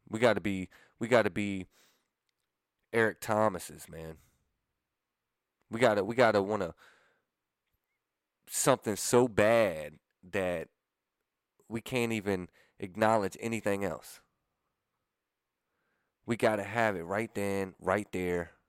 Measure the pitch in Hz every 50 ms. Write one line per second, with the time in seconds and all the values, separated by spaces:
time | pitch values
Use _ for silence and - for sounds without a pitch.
0 | _ - - 110 120 120 107 98 - 104 98 95 92 - - - - _ _ _
1 | 120 110 123 117 104 101 85 107 104 101 98 95 90 - _ _ _ _ _ _
2 | _ _ _ _ _ _ _ _ _ _ _ _ _ _ _ _ _ _ - 117
3 | 113 107 90 - - - 110 107 110 107 92 87 - - 78 - - - 80 80
4 | 80 80 80 78 _ _ _ _ _ _ _ _ _ _ _ _ _ _ _ _
5 | _ _ _ _ _ _ _ _ _ _ _ _ _ _ 107 113 123 117 107 104
6 | 95 101 117 120 123 113 104 101 98 98 107 104 92 82 80 - - - _ _
7 | _ _ _ _ _ _ _ _ _ _ _ _ _ _ _ _ _ _ _ _
8 | _ _ _ _ _ _ _ _ _ - - - - 147 131 - - 117 104 -
9 | - - - 120 123 123 101 101 104 107 117 117 113 98 82 78 76 76 76 -
10 | _ _ _ _ - 90 87 101 92 90 87 82 78 - _ _ _ _ _ _
11 | _ _ _ _ _ _ _ _ _ _ _ _ _ - 110 113 - - 127 127
12 | 117 117 113 110 92 101 98 90 90 - _ _ _ _ _ - 101 98 85 107
13 | 110 107 113 110 98 95 - - 110 113 113 110 - 104 101 98 101 90 78 -
14 | - - - - _ _ _ _ _ _ _ _ _ _ _ _ _ _ _ _
15 | _ _ _ _ _ _ _ _ _ _ _ _ _ _ _ _ _ _ _ _
16 | _ _ _ _ _ 113 117 104 - 113 107 104 98 95 107 120 113 110 101 87
17 | 82 85 95 104 117 113 - 101 101 101 98 98 98 95 - - 90 92 92 104
18 | 104 - - 92 92 90 90 87 85 87 - _ _